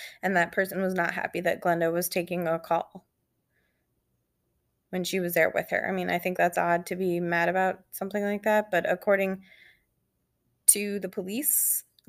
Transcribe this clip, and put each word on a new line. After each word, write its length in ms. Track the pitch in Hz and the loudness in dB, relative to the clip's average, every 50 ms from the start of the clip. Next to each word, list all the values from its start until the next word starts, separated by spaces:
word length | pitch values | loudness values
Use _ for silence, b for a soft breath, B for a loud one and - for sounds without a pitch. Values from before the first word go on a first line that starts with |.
| B B B B - | B B B B -2
and 140 | 185 196 175 | 0 2 2
that 160 | 170 170 - | 2 2 0
person 280 | - 190 190 - 185 | -2 -2 0 -2 -2
was 120 | 196 185 190 | -2 0 0
not 200 | 180 170 170 175 | 0 0 -2 -2
happy 280 | 185 - - - 175 | -4 -6 -4 -4 -2
that 200 | 175 170 - - | 0 0 0 0
Glenda 300 | - 180 170 170 170 165 | 2 2 2 4 2 2
was 160 | 165 175 175 - | 2 0 -2 -2
taking 400 | - 185 170 175 175 180 175 160 | -2 -2 -2 -2 -2 -2 0 0
a 100 | 165 165 | -2 -2
call 480 | 165 - 170 165 - - - 185 - _ _ _ _ _ _ _ _ _ _ _ _ _ _ _ _ _ _ _ _ _ _ _ _ _ _ _ _ _ _ _ _ _ _ _ _ _ | 0 0 0 0 0 -2 -10 -18 -20 _ _ _ _ _ _ _ _ _ _ _ _ _ _ _ _ _ _ _ _ _ _ _ _ _ _ _ _ _ _ _ _ _ _ _ _ _
when 120 | - 185 175 | -6 -4 -2
she 160 | - - 190 | -2 -2 -2
was 120 | 180 175 175 | -2 0 2
there 180 | 170 160 185 - | 2 2 4 2
with 140 | - - - | 0 -2 0
her. 180 | 196 - - - | -2 -2 -2 -2
I 60 | 190 | -2
mean, 160 | 185 180 180 | -2 -2 -2
I 80 | 175 175 | -2 -2
think 200 | - 185 180 180 | -2 -2 0 2
that's 200 | 175 175 175 180 | 2 2 2 2
odd 280 | 175 170 175 175 180 - | 2 2 2 0 0 -2
to 100 | 180 180 | -4 -2
be 240 | 190 180 175 175 | 0 0 0 0
mad 260 | 175 170 170 170 170 175 | 0 0 0 2 2 2
about 320 | 180 185 185 190 - - - _ | 2 2 2 0 0 -4 -8 _
something 320 | - - 196 196 196 208 202 | -12 -10 -8 -4 -4 -2 -2
like 200 | 202 208 202 208 | -2 -2 -2 0
that, 280 | 220 214 214 208 214 | 2 4 4 2 2
but 180 | 190 170 165 - | 0 0 2 2
according 520 | 180 185 - 214 202 196 196 190 190 190 b b b b b b b b b b _ _ _ _ _ _ _ _ _ _ _ _ _ _ _ - | 0 0 2 4 4 4 4 0 -2 -4 b b b b b b b b b b _ _ _ _ _ _ _ _ _ _ _ _ _ _ _ 2
to 320 | - 202 208 208 202 202 | 2 2 0 -2 -4 -4
the 80 | 185 185 | -6 -6
police, 800 | - - 185 185 208 247 302 - - - - - - - - _ _ _ _ | -8 -8 -8 -6 -6 -4 -2 -2 0 0 0 0 -2 -4 -6 _ _ _ _